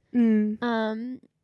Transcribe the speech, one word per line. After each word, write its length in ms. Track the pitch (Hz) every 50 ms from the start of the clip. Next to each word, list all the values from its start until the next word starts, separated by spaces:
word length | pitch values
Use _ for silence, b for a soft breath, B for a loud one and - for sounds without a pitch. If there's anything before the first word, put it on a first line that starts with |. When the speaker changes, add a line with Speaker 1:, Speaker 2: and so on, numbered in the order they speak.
| _ _ -
Speaker 1:
Mm. 480 | 240 233 226 220 214 214 214 214 220 240
Speaker 2:
Um, 580 | 240 233 226 220 214 220 220 233 254 254 - - _ _ _